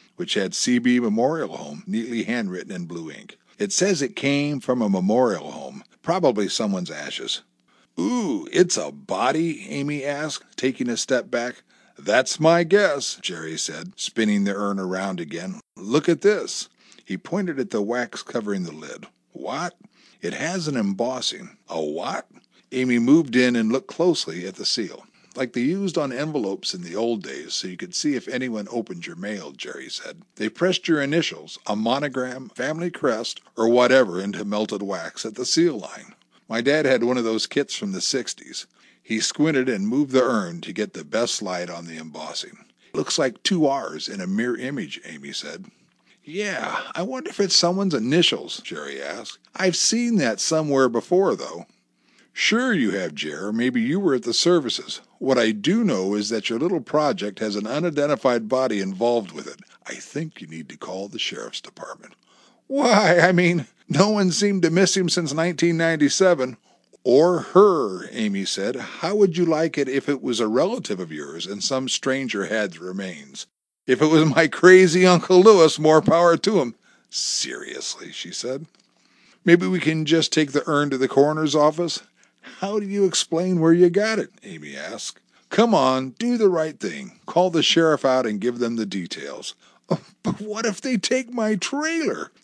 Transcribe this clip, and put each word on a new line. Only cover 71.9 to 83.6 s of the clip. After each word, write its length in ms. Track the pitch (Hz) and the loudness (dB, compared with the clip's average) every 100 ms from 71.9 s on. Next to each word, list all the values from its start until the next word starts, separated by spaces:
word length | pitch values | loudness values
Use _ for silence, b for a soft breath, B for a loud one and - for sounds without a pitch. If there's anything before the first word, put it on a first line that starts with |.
| - - 135 131 110 92 | -4 -2 -2 -2 -4 -2
had 260 | 110 104 | -2 -2
the 60 | 85 | -6
remains?" 640 | 90 92 95 82 69 69 - _ _ _ - | -10 -8 -8 -10 -16 -18 -18 _ _ _ -2
"If 160 | 127 | 2
it 60 | 151 | 6
was 180 | 160 160 | 6 6
my 220 | 143 156 | 4 2
crazy 580 | - 180 185 185 165 185 | 6 10 10 10 6 6
Uncle 340 | 175 - 180 | 6 6 8
Lewis, 380 | 196 208 160 - | 10 10 8 6
more 240 | 156 156 | 6 6
power 340 | 151 165 175 165 | 6 4 6 4
to 260 | - 214 | 2 2
him." 120 | 123 - b b b | 0 -6 b b b
"Seriously," 1000 | - - - - 62 62 65 - - - | -8 -4 -4 -6 -8 -12 -10 -10 -10 -12
she 200 | - 87 | -12 -12
said. 340 | - 120 135 160 _ _ b b b b b - | -10 -8 -8 -10 _ _ b b b b b 4
"Maybe 220 | 170 185 | 4 4
we 120 | 185 | 0
can 240 | 151 160 | 0 0
just 300 | 151 165 156 | 2 2 2
take 180 | - 151 | 2 2
the 160 | 139 151 | 0 0
urn 220 | 147 147 | 0 0
to 80 | 135 | 0
the 100 | 127 | 2
coroner's 460 | - 143 156 156 | 4 4 2 0
office." 460 | 147 147 151 170 - - _ b b - - | 4 4 2 -4 -6 -12 _ b b -20 -10
"How 180 | 196 214 | -4 -4
do 80 | 202 | -2
you 200 | 202 196 | 2 2
explain 560 | - - 165 185 180 | 2 -2 -2 0 4